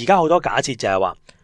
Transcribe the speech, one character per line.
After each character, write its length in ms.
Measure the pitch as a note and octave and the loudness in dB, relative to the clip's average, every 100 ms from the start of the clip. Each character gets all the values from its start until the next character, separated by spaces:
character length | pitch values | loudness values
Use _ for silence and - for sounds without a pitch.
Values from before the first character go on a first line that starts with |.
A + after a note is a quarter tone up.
而 40 | A#2+ | 0
家 120 | F#3+ | 2
好 100 | D#3+ | 4
多 120 | F3 | 2
假 180 | - A2 | 0 -4
設 180 | C#3 A2+ | -4 -4
就 120 | G#2 | -2
係 120 | F#2+ | 0
話， 160 | F#2 - _ _ | -2 -4 _ _